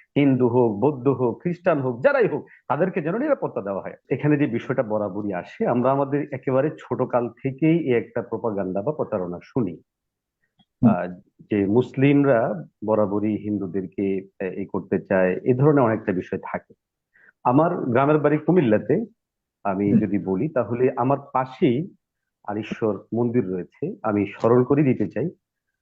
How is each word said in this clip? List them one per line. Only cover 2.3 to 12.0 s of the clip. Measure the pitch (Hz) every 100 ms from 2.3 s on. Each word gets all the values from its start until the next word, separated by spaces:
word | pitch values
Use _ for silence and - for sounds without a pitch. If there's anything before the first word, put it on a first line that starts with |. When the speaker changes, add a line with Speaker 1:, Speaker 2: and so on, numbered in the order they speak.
| 139 - - -
Speaker 1:
তাদেরকে | 139 185 180
যেন | 156 202
নিরাপত্তা | 302 277 147 127
দেওয়া | 98 95
হয়। | 85 - _
এখানে | 131 143 151
যে | 143
বিষয়টা | 113 - 135
বরাবরই | 117 107 104 95 104
আসে, | 90 85 - 220
আমরা | 127 123
আমাদের | 139 139 143 -
একেবারে | 131 - 131 151 151
ছোট | - 120
কাল | 131 127 120
থেকেই | - 135 131 160 165
এই | 139
একটা | 117 104 123
প্রোপাগান্ডা | - 113 113 98 95 92
বা | 107
প্রচারণা | - 120 104 90 87
শুনি, | - - 101 80
Speaker 2:
হুম। | _ _ _ _ _ _ _ _ _ _ 123
Speaker 1:
আহ, | 92 90 90 _ _ -
যে | 107 98
মুসলিমরা | 110 127 -